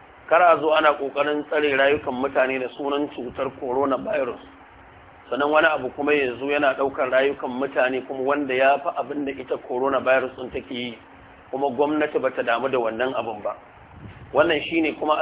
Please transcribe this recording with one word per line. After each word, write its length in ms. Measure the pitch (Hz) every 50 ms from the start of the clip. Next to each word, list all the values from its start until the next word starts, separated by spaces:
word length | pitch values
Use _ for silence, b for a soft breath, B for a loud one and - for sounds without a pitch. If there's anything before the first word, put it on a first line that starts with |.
| - - - - -
Kar 160 | - 156 170
a 160 | 180 170 165 147
zo 160 | 147 156 156
ana 160 | 156 156 151 139 -
ƙoƙarin 480 | 139 135 - 143 143 151 151 147 143
tsare 240 | - - 151 151 147 139 135
rayukan 360 | 135 139 147 147 - 143 127
mutane 440 | 123 135 139 - 147 131 131 131 131
da 80 | 127 117 -
sunan 320 | - 143 143 143 143 147 139 -
cutar 320 | - 120 123 - - 135 135 131 -
coronavirus. 800 | 147 123 123 131 143 139 131 123 - - - 147 131 123 107 - - - - - - - - - - - - - - - - - - -
Sannan 200 | 123 131 139 147
wani 160 | 156 156 165
abu 220 | 160 156 143 127 120
kuma 220 | - - 143 147
ya 220 | 147 147 135 123 120 117
zo 80 | 135 143
yana 240 | 143 147 147 135 127
ɗaukar 360 | - 139 139 135 156 139 127
rayukan 360 | 131 131 135 143 139 139 156 131
mutane 520 | 123 127 139 135 139 151 127 127 131 127 131
kuma 160 | - 139 131
wanda 320 | 127 135 143 147 147 131 127
ya 200 | 127 135 135 143 139
fi 120 | - 170 - 143
abin 260 | 131 123 143 147 143
da 60 | 135
ita 240 | 135 131 127 - 156
coronavirus 800 | 127 - - 123 123 131 139 139 127 113 127 131 131 127 127 -
ɗin 160 | 127 127 117
take 180 | - 131 113 - 131
yi, 240 | 123 123 120 113 - - - - - - - - - - -
kuma 200 | - 135 139 139
gwamnati 480 | 123 127 147 147 151 151 151 147 - 151
ba 120 | 127 131
ta 120 | 127 135
damu 260 | 123 120 117 117 127 135
da 100 | 127 127
wannan 360 | 117 110 113 113 127 135 131
abin 240 | 120 117 113 107 104
ba. 120 | 101 104 - - - - - - - - - - B B B B B - -
Wannan 260 | 135 156 170 160 151 -
shi 140 | - 165 165
ne 100 | 156 147 - -
kuma 160 | 160 151 151 147